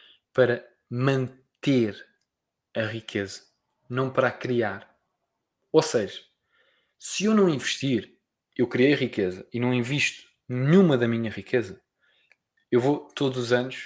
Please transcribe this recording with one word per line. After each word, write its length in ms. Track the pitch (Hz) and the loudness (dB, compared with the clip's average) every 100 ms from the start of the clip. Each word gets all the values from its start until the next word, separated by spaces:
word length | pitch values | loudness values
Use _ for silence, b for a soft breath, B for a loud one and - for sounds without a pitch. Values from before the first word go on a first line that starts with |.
| b b _ | b b _
para 340 | - 120 120 - _ _ | 2 2 2 -6 _ _
manter 1040 | 123 131 135 127 - _ _ - 135 110 98 - _ _ _ _ _ _ - | -2 0 0 -2 -10 _ _ 0 2 2 -4 -18 _ _ _ _ _ _ -6
a 60 | |
riqueza, 600 | 110 113 - 107 98 - _ _ _ _ _ | -6 -6 -8 -6 -6 -10 _ _ _ _ _
não 200 | 123 131 | -4 -2
para 180 | 127 127 | 0 0
a 40 | |
criar. 640 | - 123 120 107 98 - _ _ _ _ _ _ _ _ | -2 -2 0 -2 -4 -16 _ _ _ _ _ _ _ _
Ou 100 | 156 | 2
seja, 400 | 151 123 98 - - _ _ _ _ _ _ _ | 2 -2 -4 -8 -20 _ _ _ _ _ _ _
se 240 | - - | -10 -4
eu 100 | 196 | 2
não 140 | 220 190 | 4 4
investir, 720 | 143 - - 139 120 - _ _ _ _ - | 2 -4 -4 -2 -2 -4 _ _ _ _ -4
eu 100 | 120 | -2
criei 260 | 120 131 143 | 4 4 4
riqueza 520 | 123 - 92 92 - | 0 -2 -2 -4 -10
e 80 | 117 | -4
não 120 | 123 | -2
invisto 540 | 127 120 143 - - - _ _ | 0 -2 -2 -2 -4 -20 _ _
nenhuma 520 | 123 135 180 185 131 | -4 4 6 6 4
da 100 | 117 | 2
minha 240 | 117 113 | -2 -4
riqueza, 500 | 101 98 127 101 92 _ _ _ _ _ _ _ _ _ | -8 -2 -2 -2 -10 _ _ _ _ _ _ _ _ _
eu 120 | 123 | 2
vou 260 | 127 147 - - | 2 0 -4 -4
todos 220 | 143 127 | -2 -2
os 160 | 117 | 0
anos 220 | 120 131 - | 2 0 -8